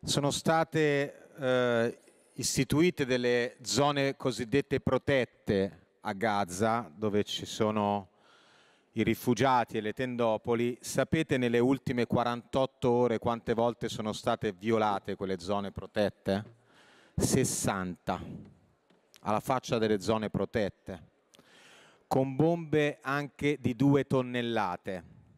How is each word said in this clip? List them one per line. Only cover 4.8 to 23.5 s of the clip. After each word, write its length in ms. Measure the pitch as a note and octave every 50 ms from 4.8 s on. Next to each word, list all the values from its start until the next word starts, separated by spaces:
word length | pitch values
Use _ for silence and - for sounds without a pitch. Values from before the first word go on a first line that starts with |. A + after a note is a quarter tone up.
protette 1160 | - - C3 B2+ - - C#3+ C3 A#2+ - _ _ _ - A2 G2 F#2+ G2 - - - _ _ _
a 120 | - G#2 G#2
Gaza, 800 | G2 G2 A2+ G#2 G2+ G2+ F2 F2 F2+ G#2+ A2 A2 A#2 A#2+ F2 D2
dove 300 | F2+ A2 G#2+ G2 G#2 G2+
ci 240 | - - - -
sono 640 | - - - A2+ G#2+ G#2+ G#2+ G#2 G2+ G2+ G2+ F#2+ - _ _ _ _ - _ _ _ _ _ _ _ _ _ _ _ _
i 100 | A2+ A2
rifugiati 720 | A2 A2+ - - - B2 - C3+ C3+ C3 B2 A#2 - -
e 40 | A#2
le 120 | G#2+ G#2+ G#2
tendopoli. 840 | - C3 B2+ B2 A#2+ A#2+ A2+ A2 G#2+ _ - A#2+ A2+ A#2+ A#2+ B2 -
Sapete 560 | - - - - C3+ - - D#3+ D#3+ - D3+
nelle 240 | C3 B2 A#2+ A#2 A#2+
ultime 480 | A#2+ B2+ C#3 C3 _ - C3 B2 A#2 -
quarantotto 840 | - A#2+ A#2 A#2 A#2+ A#2+ A2 _ - C#3 C3+ C3 _ _ - B2+
ore 300 | A#2+ A#2+ B2 A#2+ A#2 G#2+
quante 340 | - B2 A#2 A#2 - - A#2+
volte 340 | G#2+ A#2 A#2+ A#2 _ - A2+
sono 240 | - - A2 G#2+ G#2
state 380 | - - - A#2 - - A2
violate 640 | G2 F2 G2 A2+ A2+ A2 G#2+ G#2+ G2+ G2 - - G2
quelle 240 | - G2+ F#2+ F#2+ F2+
zone 320 | E2 F2+ G2+ G2+ G2+ G2
protette? 760 | - - - F#2 _ G#2+ G#2 F#2+ - _ _ - G2 G2 G#2+ - - _ _ _ _ - - - - - _ _ _
Sessanta, 1040 | - - - - C3+ B2+ - - - - - G#2+ G2 F#2 F2+ F2+ - _ - F#2+ E2+ - - - - - - - _ _ _ _ _ _ _ _ _ _ _ _ -
alla 200 | - F2+ G#2+ G#2+
faccia 380 | - - C#3 B2+ - - C3 A#2
delle 220 | A2 A2 G#2+ G2+
zone 300 | F2+ F#2+ A2+ A2 G#2+ G2+
protette, 800 | - - G2+ F#2 - A#2+ G#2 F#2 - _ _ - F#2+ E2+ - - _ _ _ _ _ - - _ - - - - - - - - _ _ _ _
con 260 | - C3+ C3 C3+ C3+
bombe 640 | C3 D3+ E3 E3+ E3+ E3 D3+ C#3+ D3+ D3 D3 C#3+ - _
anche 560 | C3 C#3 C#3+ C#3+ C#3 _ - - C#3+